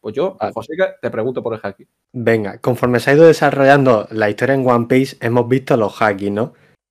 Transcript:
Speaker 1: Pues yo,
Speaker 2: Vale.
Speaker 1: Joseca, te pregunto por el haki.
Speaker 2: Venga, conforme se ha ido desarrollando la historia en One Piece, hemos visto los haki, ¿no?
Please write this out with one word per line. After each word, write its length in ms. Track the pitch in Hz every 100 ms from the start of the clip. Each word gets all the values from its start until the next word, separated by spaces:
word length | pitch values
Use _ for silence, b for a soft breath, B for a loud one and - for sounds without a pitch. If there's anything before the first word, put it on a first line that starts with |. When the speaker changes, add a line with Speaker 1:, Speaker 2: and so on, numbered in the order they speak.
Speaker 1:
Pues 140 | 107 117
yo, 200 | 185 190
Speaker 2:
Vale. 140 | 104
Speaker 1:
Joseca, 420 | 110 127 160 190 -
te 80 | 120
pregunto 320 | 117 117 127
por 100 | 117
el 60 | 110
haki. 240 | 101 - - _ _
Speaker 2:
Venga, 440 | 127 113 113 101 -
conforme 400 | - 120 123 120
se 120 | 139
ha 20 | 143
ido 100 | 165
desarrollando 800 | 151 147 139 135 143 131 110 -
la 180 | 110 107
historia 260 | 107 127 135
en 120 | 127
One 180 | 120 117
Piece, 300 | 131 131 -
hemos 260 | 117 120 117
visto 280 | 131 135 135
los 240 | 101 -
haki, 300 | 110 98 101
¿no? 220 | 101 139 b b b _